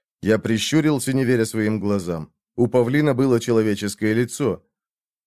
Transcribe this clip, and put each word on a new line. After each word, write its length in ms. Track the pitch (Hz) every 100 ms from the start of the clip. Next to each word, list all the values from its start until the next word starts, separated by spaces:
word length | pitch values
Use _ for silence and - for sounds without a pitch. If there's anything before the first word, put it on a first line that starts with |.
| _ _
Я 160 | 95 107
прищурился, 720 | - 110 - 151 151 143 -
не 120 | 135
веря 200 | 127 123
своим 360 | 110 110 107 110
глазам. 520 | 101 101 87 85 76 _ _ -
У 100 | 120
павлина 480 | 127 117 143 151
было 240 | 123 135 117
человеческое 760 | 113 113 107 101 104 - 107
лицо. 500 | 110 123 - 135 90 _ _ _ _ _ _